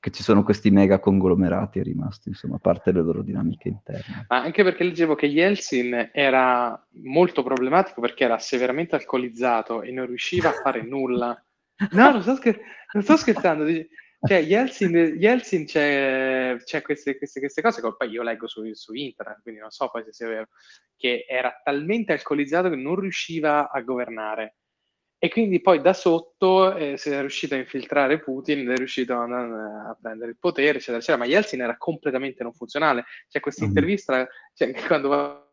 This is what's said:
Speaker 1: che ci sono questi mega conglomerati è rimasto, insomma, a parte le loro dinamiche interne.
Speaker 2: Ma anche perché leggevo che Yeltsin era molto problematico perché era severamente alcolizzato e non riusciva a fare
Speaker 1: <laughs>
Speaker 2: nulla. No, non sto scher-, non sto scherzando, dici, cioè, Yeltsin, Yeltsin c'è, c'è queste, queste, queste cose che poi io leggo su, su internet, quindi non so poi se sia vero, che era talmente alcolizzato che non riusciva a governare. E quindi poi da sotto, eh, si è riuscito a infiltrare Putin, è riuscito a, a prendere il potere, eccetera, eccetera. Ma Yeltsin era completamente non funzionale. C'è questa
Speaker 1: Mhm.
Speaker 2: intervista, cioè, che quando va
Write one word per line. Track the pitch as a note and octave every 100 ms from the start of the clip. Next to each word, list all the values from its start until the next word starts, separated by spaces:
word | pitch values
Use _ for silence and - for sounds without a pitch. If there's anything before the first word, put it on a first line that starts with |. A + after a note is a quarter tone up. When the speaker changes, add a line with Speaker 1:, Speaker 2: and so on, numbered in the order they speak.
Speaker 1:
che | -
ci | -
sono | - G#2
questi | G#2 G#2 G#2
mega | G2 G2 F#2+
conglomerati | - G2 F#2 F2+ F#2 F2 G2+ F#2+
è |
rimasto, | F2 F2 G#2 - -
insomma, | E2 - F#2
a |
parte | - F2 -
le | F#2
loro | E2 E2
dinamiche | C#2 - E2 - -
interne. | G#2 - - - - -
Speaker 2:
Ma | B2+
anche | C#3+ F3
perché | F#3 F3
leggevo | F3 E3 E3
che | D3 D3
Yeltsin | D3 F3+ G3+ - C3 B2 A#2+ A2+
era | - C#3 C3 B2+ B2 A#2+ A2+ _ -
molto | C3 C#3+ F3+ E3
problematico | B2+ C3 C3 E3+ F#3 -
perché | A#2 -
era | B2 A2+
severamente | - B2 B2+ C3+ E3+ D3
alcolizzato | - C3 B2+ A2+ B2+ A2+ - A#2
e | A#2+
non | C3 B2
riusciva | B2 - F3+ E3
a |
fare | - C#3 B2
Speaker 1:
<laughs> | A#2
Speaker 2:
nulla. | C3+ C3 B2 A#2+ A#2+ _ _ _ _ G3+
No, | F#3 C4+
non | B3
sto | F#3 C4
scher-, | A#3 - - - -
non | G#3
sto | G3+ D#4
scherzando, | - G#3 F#3+ D#3
dici, | D3+ E3 D#3+ - - _ -
cioè, | F#3+
Yeltsin, | D#3 G3+ C4 - F#3+ E3+ E3 E3
Yeltsin | G3+ B3 - F3+ D3+
c'è, | D#3+ D3 C#3 C3+ C3 C3 C3 B2+ A#2+
c'è | - D#3
queste, | - D3 - C3+
queste, | C#3+ -
queste | C#3 -
cose | A#3 -
che | A2+ -
poi | -
io | A2+
leggo | A#2+ A2+ A2+
su, | - A2
su | G#2+ -
internet, | A2+ C#3 - G#2 G#2
quindi | A#2 G#2+
non | A2
so | - B2+
poi | A#2 A2
se |
sia | - A2+
vero, | A2 A2 _ _ - _ _
che | B2+ A#2+ -
era | B2+ B2 -
talmente | - C#3+ D#3+ A3+ G#3
alcolizzato | D3+ - D3 C#3+ E3 F3+
che | C#3+
non | C3+ F#3
riusciva | F#3+ - - E3 D3+ D3 C#3+
a | C#3
governare. | A#2+ B2+ A#2+ A2+ G#2+ A2 A2 _ _ _ _ _ _ _
E | E3+
quindi | - A3 F3+
poi | - E3
da | D#3+
sotto, | F#3 F3+ E3 E3 _ F#3+ F#3 F#3+ F#3+
eh, | D3 C#3
si | D3
è | C#3+
riuscito | C#3 - D3+
a | C3+
infiltrare | B2+ C3+ - C#3+ C3+ D#3
Putin, | D3 C3 C3+ C#3+ B2
è | B2+
riuscito | B2+ - B2
a, | A#2+ A#2+ B2 A#2+ A2 G#2+ G#2+ G#2+
a | A2+
prendere | A2+ A2 A#2
il | A#2
potere, | F3 D3+ C#3+ C#3
eccetera, | - A#2
eccetera. | A#2 C#3
Ma | A#2+
Yeltsin | F3+ G#3 C3
era | A#2+ A#2
completamente | - D#3 D3 B2+ C3+ C3
non | A#2
funzionale. | - A#2 C#3+ D#3 B2 - - _
C'è | C#3+
questa | C#3+ -
Speaker 1:
Mhm. | G#2+
Speaker 2:
intervista, | G2+ D#3+ G3+ - C3 B2+ - _ _
cioè, | C3
che | C3+ -
quando | D#3 C#3
va | C#3+ C#3+ C#3+ C#3+